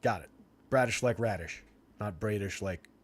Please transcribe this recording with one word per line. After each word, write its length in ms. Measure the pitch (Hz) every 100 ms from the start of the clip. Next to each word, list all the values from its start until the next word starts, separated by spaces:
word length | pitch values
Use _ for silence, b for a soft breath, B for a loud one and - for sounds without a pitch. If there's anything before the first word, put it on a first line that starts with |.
Got 220 | 127 98
it. 80 | 76 - - _ -
Bradish 320 | 131 123 107
like 160 | 127 113
radish, 440 | 113 95 82 - - _ _ -
not 180 | 104 85
Bradish 440 | 107 104 98 -
like 260 | 98 87 - _